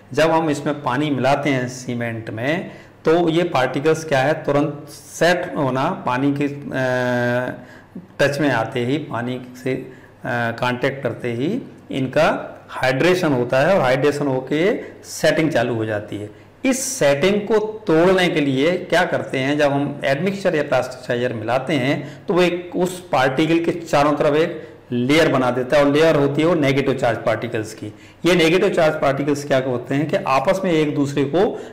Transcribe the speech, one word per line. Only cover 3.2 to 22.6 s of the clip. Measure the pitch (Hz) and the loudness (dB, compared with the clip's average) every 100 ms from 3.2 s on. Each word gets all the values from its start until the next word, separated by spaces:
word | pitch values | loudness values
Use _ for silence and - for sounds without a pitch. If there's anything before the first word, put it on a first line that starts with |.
| 170 | 4
ये | 160 | 2
particles | 170 135 127 143 156 160 | 0 0 0 0 0 0
क्या | - 135 | 0 0
है, | 139 151 | 2 0
तुरंत | - 143 147 - - | 0 0 0 -4 -14
set | - - - 165 180 - 175 | -20 -18 0 2 2 -2 -2
होना, | 135 131 151 190 123 | -2 0 -2 -2 -4
पानी | 127 143 139 | 0 0 0
के, | 143 | -2
अ, | 143 139 131 127 127 123 123 123 123 123 - - - - - - - | -4 -8 -4 -2 0 0 0 0 0 -2 -8 -16 -20 -18 -18 -16 -2
touch | 139 139 | 0 2
में | 147 | 0
आते | 120 113 127 120 | 0 -2 -2 -2
ही, | 151 | -2
पानी | 147 117 120 127 - - | -4 -6 -6 -8 -10 -10
से, | 131 | -6
अ, | 131 - - - - 127 120 117 117 | -6 -8 -18 -20 -12 -6 -2 -2 -2
contact | 123 123 135 139 | -4 -2 -4 -4
करते | 120 - 120 | -6 -6 -6
ही | 117 147 254 - - - | -4 -4 -4 -8 -18 -10
इनका | - 131 147 175 - - - - | -6 -2 2 0 0 -8 -16 -14
hydration | - 131 135 165 180 165 | -4 -2 2 2 2 2
होता | 127 120 131 | 0 2 2
है | 156 190 | 2 2
और | |
hydration | 127 135 143 143 143 | 2 2 2 0 -2
होके | 131 127 147 190 277 - - | -2 -2 0 0 0 -6 -16
setting | - - 160 151 160 | -16 -2 0 2 0
चालू | 123 120 113 | 0 0 -2
हो | 110 | -2
जाती | 104 104 104 | -4 -6 -10
है। | 104 - - - 262 | -12 -16 -20 -4 -2
इस | 254 | -2
setting | - - 143 139 185 202 202 | -4 0 2 4 2 0 2
को | 214 214 - - | 0 0 -6 2
तोड़ने | 160 180 185 175 | 4 6 4 2
के | 156 | 2
लिए | 139 131 156 180 | 0 2 2 0
क्या | 185 170 175 | 0 0 2
करते | 139 131 135 | -2 -4 -4
हैं, | 135 147 | -2 2
जब | 143 | 2
हम | 139 143 139 - | 2 -2 -4 -2
admixture | 139 190 196 185 156 | 0 -2 -2 -2 0
या | |
plasterizer | 139 127 123 - - 123 123 | 0 0 -2 -8 -6 -2 -2
मिलाते | 117 107 131 - | -4 -2 -2 0
हैं, | 147 131 160 - - - | -2 0 -2 -6 -10 -2
तो | |
वो | 175 | 2
एक | 175 175 | 2 0